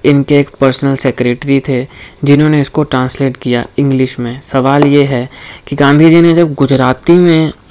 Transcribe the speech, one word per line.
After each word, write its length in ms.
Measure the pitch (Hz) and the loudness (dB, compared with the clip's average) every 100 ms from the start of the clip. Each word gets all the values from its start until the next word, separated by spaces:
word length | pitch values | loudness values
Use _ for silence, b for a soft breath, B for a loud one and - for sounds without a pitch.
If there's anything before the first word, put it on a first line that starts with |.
| - | 0
इनके 340 | 143 135 143 | 0 2 0
एक 100 | 139 - | 0 -2
personal 340 | 135 127 139 135 | -2 0 -4 -2
secretary 640 | 139 117 123 120 143 139 139 | -4 -2 -4 -4 -2 -2 -2
थे 180 | 127 131 B B B | -6 -6 B B B
जिन्होंने 360 | 143 139 156 151 | 0 2 2 0
इसको 220 | 139 - | -2 -4
translate 540 | 147 131 127 - 135 127 | -2 -2 -4 -4 -6 -4
किया 280 | 127 123 117 - | -4 -4 -4 -4
English 400 | 139 131 127 - | -2 0 -2 -4
में। 200 | 120 131 | -10 -10
सवाल 420 | - 135 131 143 | -6 -2 0 0
ये 200 | 143 143 | 2 2
है 260 | 139 127 127 B B B - | 0 -2 -6 B B B -10
कि 80 | 151 | -2
गांधी 340 | 139 147 160 | 2 4 4
जी 120 | 165 | 6
ने 120 | 170 165 | 4 4
जब 180 | 165 | 0
गुजराती 600 | 139 135 135 127 131 - | 0 0 0 0 -2 0
में 380 | 175 175 160 156 - - | 2 4 2 0 -4 -6